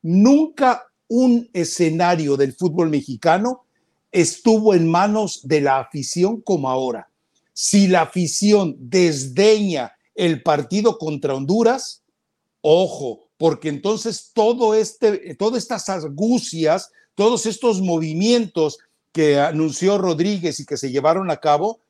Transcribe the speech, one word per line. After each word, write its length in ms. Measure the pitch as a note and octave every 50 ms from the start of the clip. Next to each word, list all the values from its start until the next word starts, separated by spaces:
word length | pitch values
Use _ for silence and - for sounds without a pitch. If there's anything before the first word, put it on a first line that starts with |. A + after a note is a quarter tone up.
Nunca 840 | - E3 E3+ F#3+ G#3 B3 C#4+ D4 D#4+ D#4 - - C#4 B3+ A#3+ - - _ _ _ _ _
un 400 | A3+ A#3+ B3+ B3+ A#3+ A#3+ A#3+ _ -
escenario 800 | F3+ E3+ D#3+ - - E3+ D#3+ D#3+ E3 F3 F3 F3+ E3 D#3 C#3+ C#3
del 160 | C#3 C#3 C3+
fútbol 380 | A#2+ - F3+ F3 D3+ F3+ E3+ D#3+
mexicano 720 | D3+ C#3+ C#3 - C3 G#2+ - E3 E3 F#3+ G#3+ B3 B3+ B3+ _ _ _ _ _ _ _ _ _ _
estuvo 640 | - F#3+ E3 E3 - - _ A#3 A3 G#3+ G#3+ G#3+ G3
en 120 | F3 E3 E3
manos 500 | E3 F3 G3 G#3 G#3 A3 G#3+ F#3 - - -
de 180 | C3 D#3 D3+
la 160 | C#3+ C#3 C3+ C3+
afición 640 | B2 - - D3 B2+ - - F3 F3+ G3+ A#3 A3
como 260 | _ - F#3+ D#3 C3+ C3
ahora. 400 | B2+ C3 C3 B2+ A#2 G#2+ - _ _ _ _ _ _ _ _ _ _
Si 320 | - - - - G3+ G3
la 160 | F#3 F#3 F3
afición 760 | D#3+ - - F#3 F3 D3+ - - G3+ G#3 G#3 G#3 F#3+ D#3+ - -
desdeña 1120 | C3 A#2+ D3+ F#3 F3+ E3+ D3+ C3+ C3 C3+ B2 F3+ G3 A3 A3 G#3+ G#3 F#3+ E3 C#3 A#2+ A2 _ _ _ _ _
el 280 | G#3+ F3+ E3+ D#3+ B2
partido 560 | - E3 D3+ D3 C#3 - F3+ G#3 G#3+ A3+ G#3 -
contra 360 | D#3+ D#3+ D3+ C#3 - C#3+ C3+
Honduras, 680 | C3+ C#3 C#3 F#3+ A3+ A#3 A3+ B3+ C4+ - - - _ _ _ _ _ _ _ _ _ _ _ _ _
ojo, 600 | - D3+ D#3 F3 F#3+ A#2 - - C#3+ B2 G#2+ _ _ _ _ _
porque 300 | D#3+ E3 D3 - - D#3
entonces 600 | C#3+ C#3 - G3 A3 G#3 - A3+ F#3+ - - _ _
todo 400 | A3+ G#3+ A3+ A#3+ B3 A#3 G#3+ G#3+
este, 600 | A3 G#3+ G#3+ - _ B3 G#3+ G#3 - - F3 D3
todas 260 | _ G3 A3 B3 A#3
estas 260 | - - B3 G3 - -
argucias, 1040 | F#3+ F3+ D#3 D3+ C#3 D3 G#3 A3+ B3 A3 - - E3 E3 D#3+ D3+ E3 F#3+ - _ _ _ _ _ _
todos 320 | - G3+ A3+ B3 - A3+
estos 340 | A3 G#3+ - - A#3+ G#3+ F#3
movimientos 1000 | F#3+ F3+ E3+ D#3+ D#3+ D#3+ D#3 E3+ G3 A3+ A#3+ A#3+ A3+ F3+ _ E3+ D#3 D3 - - _ _ _ _ _ _
que 260 | _ E3 D#3 D3+ C#3+ C#3+
anunció 580 | C#3+ D#3+ D3+ D#3 D#3+ D#3 B2+ - F3 F#3+ G3+
Rodríguez 640 | G3 F#3+ F#3 E3 D3 F3 G3+ G#3 F#3+ E3 D#3+ C#3 -
y 60 | C#3
que 100 | - D3
se 140 | C3 - C3+
llevaron 400 | B2 C#3 C#3+ D#3 E3 F#3+ F#3+ F3+
a 80 | D3+ -
cabo 420 | - D#3 D3 D3 F3+ G#3+ A3+ _ _